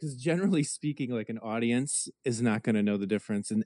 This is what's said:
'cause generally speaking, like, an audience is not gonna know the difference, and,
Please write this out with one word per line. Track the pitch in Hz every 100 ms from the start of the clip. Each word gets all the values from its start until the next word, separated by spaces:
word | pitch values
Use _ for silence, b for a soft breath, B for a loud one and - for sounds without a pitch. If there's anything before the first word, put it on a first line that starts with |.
'cause | 156 123
generally | 151 175 196 165
speaking, | - - 151 139 123
like, | 117 107
an | 113
audience | 110 113 117 123 143 - - _
is | 135 113
not | 120 107
gonna | 117 107
know | 104 101
the | 98
difference, | 104 - 104 -
and, | 110